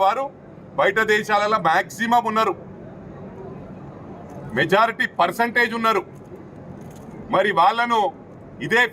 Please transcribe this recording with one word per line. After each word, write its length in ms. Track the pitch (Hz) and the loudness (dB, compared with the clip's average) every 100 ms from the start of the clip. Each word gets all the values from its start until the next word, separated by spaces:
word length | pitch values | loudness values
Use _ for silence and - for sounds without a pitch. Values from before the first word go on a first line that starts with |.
వారు 220 | 196 233 269 - - - - - | 4 4 -2 -8 -20 -20 -8 0
బయట 200 | 170 196 214 | 2 4 2
దేశాలలో 460 | 214 208 208 208 214 170 | 2 2 2 2 2 4
మ్యాక్సిమం 560 | 170 190 - 226 240 226 | 2 0 -4 2 2 4
ఉన్నారు, 220 | 220 220 - - - - - - - - - 190 - - - - - - - - - - 113 | 2 0 0 -8 -16 -16 -16 -16 -16 -16 -16 -14 -14 -16 -16 -16 -16 -16 -16 -16 -14 -6 -2
మెజారిటీ 480 | 160 196 226 220 233 - | 2 4 4 0 -4 0
పర్సంటేజ్ 520 | 170 180 233 240 233 233 | 0 2 0 2 0 0
ఉన్నారు. 240 | 226 285 - - - - - - - - - - - - - 175 | 0 0 -2 -12 -18 -18 -18 -18 -16 -16 -16 -16 -16 -16 -2 2
మరి 140 | 202 170 | 2 4
వాళ్ళను 400 | 190 233 240 233 190 - - - - - 156 | 4 4 2 2 0 -2 -14 -20 -20 -12 0
ఇదే 180 | 226 240 | 2 2